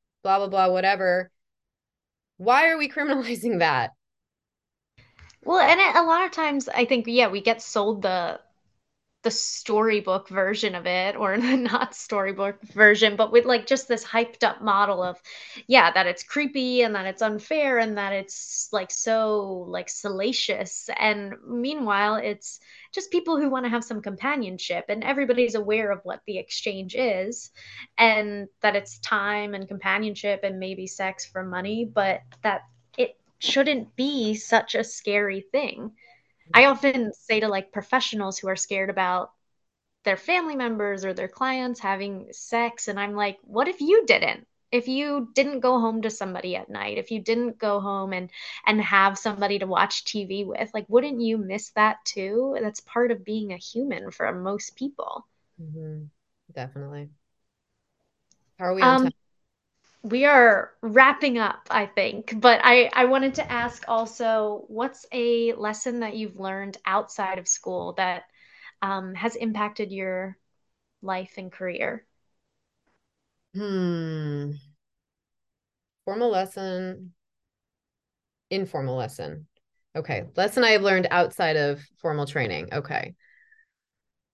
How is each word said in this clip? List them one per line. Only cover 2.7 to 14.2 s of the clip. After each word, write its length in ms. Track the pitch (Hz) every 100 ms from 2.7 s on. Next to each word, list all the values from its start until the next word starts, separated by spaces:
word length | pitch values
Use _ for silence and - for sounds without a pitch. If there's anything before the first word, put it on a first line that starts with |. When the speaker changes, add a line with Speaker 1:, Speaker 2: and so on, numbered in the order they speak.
| 320
Speaker 1:
we 120 | 294
<laughs> 60 | 302
criminalizing 640 | 294 269 233 214 233 180
that? 320 | 165 127 113 - _ _ _ _ _ _ _ _ _ _ _ _ - _
Speaker 2:
Well, 160 | - 359
and 200 | 311 349
it, 160 | 370 339
a 80 |
lot 220 | 330 339 370
of 60 |
times 380 | 330 302 277 -
I 160 | - 233
think, 220 | 247 226
yeah, 200 | 240 220
we 140 | 196
get 200 | 214 226
sold 420 | - 214 202 202
the, 360 | 190 180 170 - _ _ _ _ _ _ _ _
the 80 | 233
storybook 960 | 220 - - - 214 220 208 190 190 -
version 480 | 190 190 208 208 180
of 100 | 175
it, 300 | 185 190 -
or 220 | 202 208
<laughs> 20 |
the 160 | 247 262
not 380 | 240 233 - -
storybook 640 | - 208 196 196 196 202 208
version, 480 | 202 208 208 214 202
but 160 | 214
with, 140 | 240 240
like, 200 | 233 -
just 220 | 269 -
this 160 | 226
hyped 400 | - 226